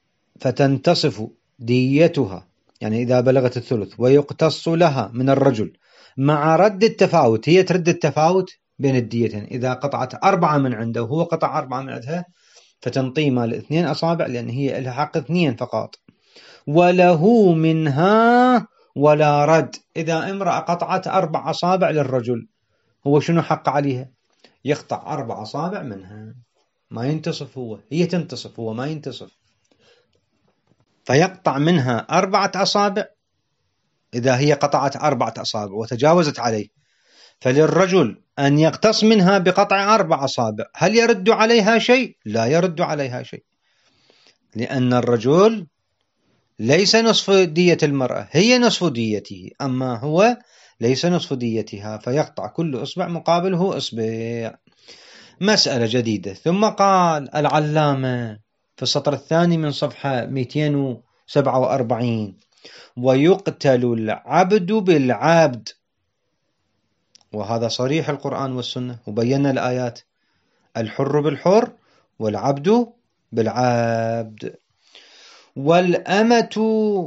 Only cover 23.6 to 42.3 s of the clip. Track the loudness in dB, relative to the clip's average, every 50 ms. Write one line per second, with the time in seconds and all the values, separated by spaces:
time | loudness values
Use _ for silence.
23.6 | -2 -2 -2 0 0 -2 -4 -6 -8 -12 _ _ _ _ _ _ _ _ _ _
24.6 | -6 -4 -4 -4 -6 -8 -10 -10 -8 -8 -10 -8 -8 -10 -10 -12 -12 -10 -8 -8
25.6 | -6 -6 -8 -8 -10 -12 -12 -14 -16 -18 -20 -20 -18 -20 -20 -20 -20 _ _ _
26.6 | _ _ _ _ _ _ -10 -6 -4 -4 -4 -4 -4 -6 -8 -8 -10 -14 -14 -12
27.6 | -12 -12 -12 -14 -14 -6 -4 -2 -2 0 -2 -4 -4 -6 -8 -14 -14 -14 -12 -10
28.6 | -8 -8 -8 -6 -8 -8 -8 -10 -12 -12 -14 -14 -16 -20 _ _ _ _ _ _
29.6 | _ _ _ _ _ _ _ _ _ _ _ _ _ _ _ _ _ _ _ _
30.6 | _ _ _ _ _ _ _ _ _ 0 2 4 2 2 0 -2 -4 -2 0 0
31.6 | 2 2 2 2 2 0 -2 -2 -2 -2 0 0 0 2 0 0 0 0 -2 -2
32.6 | -2 0 0 0 0 0 -2 -4 -6 -8 _ _ _ _ _ _ _ _ _ _
33.6 | _ _ _ _ _ _ _ _ _ _ -8 -2 0 0 2 2 2 2 2 2
34.6 | 0 0 0 0 0 -2 -2 -2 -2 -2 0 0 -2 -4 -6 -8 -10 -8 -8 -8
35.6 | -8 -8 -8 -8 -8 -8 -4 0 2 4 4 4 2 0 -2 -4 -4 -4 -2 -4
36.6 | -6 -8 _ _ _ _ _ _ _ _ _ _ _ _ _ _ -2 0 2 4
37.6 | 4 4 4 2 2 4 4 2 2 0 -2 -8 _ _ _ -2 0 2 4 4
38.6 | 4 2 2 2 2 2 2 4 4 4 4 6 6 4 4 4 2 2 2 2
39.6 | 2 2 0 0 2 2 2 2 2 2 0 -2 -2 -2 -4 -4 -4 -4 -4 -6
40.6 | -10 -12 -4 -2 0 2 4 4 4 4 2 2 2 2 2 4 4 4 4 4
41.6 | 4 4 2 2 4 4 2 2 2 -2 -8 _ -10 -6